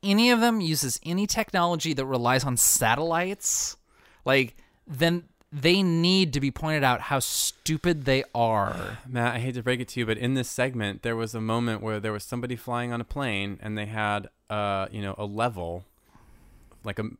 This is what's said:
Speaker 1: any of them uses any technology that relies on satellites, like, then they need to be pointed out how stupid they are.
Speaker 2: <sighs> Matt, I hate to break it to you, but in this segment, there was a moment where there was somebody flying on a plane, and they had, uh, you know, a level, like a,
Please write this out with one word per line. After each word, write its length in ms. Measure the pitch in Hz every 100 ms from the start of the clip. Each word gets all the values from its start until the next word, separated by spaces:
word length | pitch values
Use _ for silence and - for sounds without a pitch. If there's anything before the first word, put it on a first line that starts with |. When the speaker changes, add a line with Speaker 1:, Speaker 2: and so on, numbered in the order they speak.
Speaker 1:
any 280 | 196 208 240
of 100 | 233
them 200 | 233 220
uses 400 | 165 151 135 -
any 220 | 160 185 202
technology 640 | 226 214 185 175 170 165
that 120 | 135 135
relies 380 | 127 120 127
on 120 | 139 123
satellites, 1200 | - - 110 123 165 165 185 202 - - - - _ _ _ _
like, 320 | 131 135 120 - _ _ -
then 380 | 135 170 175 - _ _
they 320 | 147 160 190
need 500 | 180 165 175 190 170
to 60 | 135
be 100 | 139
pointed 340 | - 160 156
out 160 | 131 117
how 180 | - 135
stupid 840 | - - - - - 156 175 156
they 200 | 135 131 -
are. 640 | 120 113 107 101 90 95 110
Speaker 2:
<sighs> 60 | 127
Matt, 260 | 123 120
I 40 | 117
hate 160 | 131
to 80 | 123
break 180 | 123 127
it 80 | 123
to 120 | 127
you, 60 | 113
but 120 | 110
in 160 | 123
this 140 | 135 120
segment, 520 | - 131 123 101 101
there 140 | 117 113
was 180 | 110
a 60 | 113
moment 420 | 110 117 120 107
where 160 | 110 107
there 120 | 107
was 120 | 104
somebody 320 | - 123 123 120
flying 360 | 127 120 120
on 80 | 120
a 40 |
plane, 540 | 113 143 131 98 101 98
and 140 | 107 107
they 80 | 104
had, 420 | 110 104 104 98 _ -
uh, 360 | 107 101 98 95
you 80 | 104
know, 140 | 98 98
a 80 |
level, 600 | 104 107 120 98 85 87 - _ _ - - - - - - -
like 140 | 110 98
a, 60 | 110 -